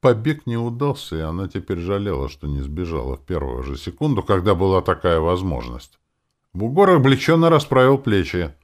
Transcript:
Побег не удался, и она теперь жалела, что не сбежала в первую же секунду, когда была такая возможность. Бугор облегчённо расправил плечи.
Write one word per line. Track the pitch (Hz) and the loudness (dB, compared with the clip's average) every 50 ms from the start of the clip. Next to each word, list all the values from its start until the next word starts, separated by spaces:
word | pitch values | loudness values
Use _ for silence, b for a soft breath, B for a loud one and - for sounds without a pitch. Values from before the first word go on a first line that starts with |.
Побег | - 131 120 107 110 143 151 143 _ | 4 4 2 2 0 -4 -4 -4 _
не | - 117 | -6 -4
удался, | 117 117 120 117 120 143 143 139 143 - - - | -4 -4 -4 -4 -2 -2 -2 -2 -4 -8 -8 -6
и | 80 | -6
она | 80 78 82 90 98 92 | -4 -4 -4 -6 -6 -6
теперь | - 98 - - 101 85 | -8 -10 -6 -6 -6 -6
жалела, | 85 90 101 98 101 104 87 67 67 67 | -2 -4 -4 -2 -2 -4 -4 -4 -4 -6
что | - - - | -8 -10 -8
не | 73 71 69 | -6 -6 -6
сбежала | 67 69 73 82 90 82 82 73 60 65 65 | -6 -6 -6 -6 -6 -6 -6 -6 -6 -6 -8
в | - _ | -10 _
первую | _ 92 80 71 67 62 62 64 | _ -6 -6 -4 -6 -6 -8 -8
же | 67 69 | -8 -10
секунду, | - - - 85 _ 147 156 139 117 - | -10 -10 -12 -8 _ -2 -2 -2 -2 0
когда | - 104 92 87 104 98 | 0 0 0 2 2 2
была | 85 95 95 95 92 - | 2 2 2 2 2 2
такая | - 90 - - 90 85 80 | 0 -4 0 0 0 0 2
возможность. | 78 82 90 90 95 95 80 60 58 60 60 62 - _ _ _ _ _ _ _ _ _ _ _ _ _ _ | 2 0 0 0 -2 -4 -6 -6 -8 -10 -14 -14 -16 _ _ _ _ _ _ _ _ _ _ _ _ _ _
Бугор | 87 104 117 135 175 202 190 | -6 -6 -2 4 4 6 6
облегчённо | 185 156 127 135 135 131 - - 165 165 165 165 | 6 6 6 4 4 4 4 2 4 4 6 4
расправил | 165 151 147 - 135 131 127 131 139 135 | 4 4 2 2 2 4 6 6 4 2
плечи. | 139 127 104 98 85 - - 87 87 78 71 _ | 2 0 0 0 0 0 -2 -4 -4 -4 -8 _